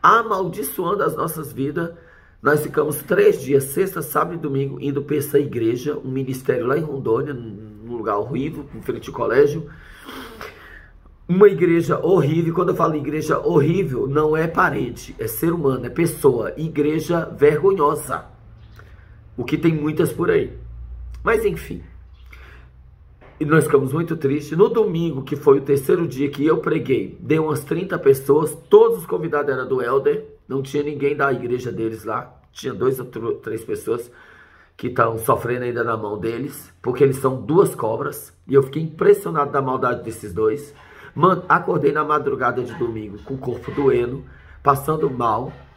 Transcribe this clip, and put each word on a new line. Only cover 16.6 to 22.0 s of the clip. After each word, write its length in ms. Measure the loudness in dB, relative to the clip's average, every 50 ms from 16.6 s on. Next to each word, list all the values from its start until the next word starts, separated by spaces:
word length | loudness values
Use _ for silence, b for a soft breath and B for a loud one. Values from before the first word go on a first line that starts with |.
| -6 -6 -2 0 0 0 0 -2 -2 0 -2 -2 -2
vergonhosa. 1000 | -4 -2 4 6 6 6 6 4 2 4 4 2 2 2 0 -4 -6 -8 -8 -8 -12 -20 -20 -20 -20 -20 -20 b b b b b b b b b b b b b b -10
O 80 | -10 -6
que 140 | -4 -4 2
tem 160 | 2 2 2
muitas 380 | 2 -2 -2 0 0 0 0 0
por 180 | -2 -2 2
aí. 260 | 2 2 0 0 -6 -14 -16 -16 -16 -16 -14 -14 -14 -14 -14 -14 -14 -6 -2
Mas 200 | 0 0 2 2
enfim. 380 | 0 -2 -2 -8 -10 -12 -12 -12 -16 -20 -20